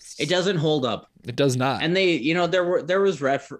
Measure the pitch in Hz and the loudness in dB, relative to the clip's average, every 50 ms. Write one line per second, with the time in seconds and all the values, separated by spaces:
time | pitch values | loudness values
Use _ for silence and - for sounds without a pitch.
0 | - - - - 139 151 180 180 175 196 196 165 147 156 156 147 127 120 104 87 | -20 -16 -8 -6 -4 0 0 0 0 0 0 0 0 0 0 0 0 -2 -2 -4
1 | - _ _ - - - 120 120 143 139 127 127 127 135 131 98 139 160 175 190 | -8 _ _ -16 -14 -6 -2 0 2 2 2 2 0 0 0 0 -2 0 2 2
2 | 190 180 170 151 165 - 165 180 175 170 175 185 180 175 180 165 - 156 180 196 | 2 2 2 0 0 0 0 0 0 2 2 0 2 2 0 0 0 0 0 2
3 | 196 196 185 139 143 131 139 135 - - 139 - | 2 0 0 0 0 0 0 0 -2 -8 -10 -6